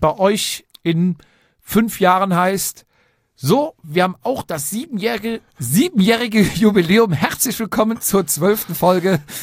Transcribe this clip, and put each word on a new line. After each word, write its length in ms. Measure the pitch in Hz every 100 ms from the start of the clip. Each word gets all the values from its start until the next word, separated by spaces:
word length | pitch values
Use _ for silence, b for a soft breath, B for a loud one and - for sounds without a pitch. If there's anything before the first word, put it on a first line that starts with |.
bei 160 | 160 -
euch 480 | 190 214 - - _ _
in 320 | 165 165 180 170 b b b b
fünf 380 | - 208 226 -
Jahren 380 | 185 185 196 175
heißt, 500 | 185 196 - - _ _ _ _ _
so, 400 | _ 131 247 302 -
wir 220 | 160 160
haben 100 | 185 180
auch 220 | 233 254
das 260 | - 160 -
siebenjährige, 720 | 214 330 226 214 240 220 226 _ -
siebenjährige 840 | 120 156 359 294 185 226 240 214
<laughs> 120 | 180
Jubiläum. 580 | - 214 202 165 214 220
Herzlich 460 | 156 233 - 262 -
willkommen 420 | 214 - 220 226
zur 240 | - 196 180
zwölften 480 | 143 175 214 - 170
Folge. 440 | 170 185 180 175 - B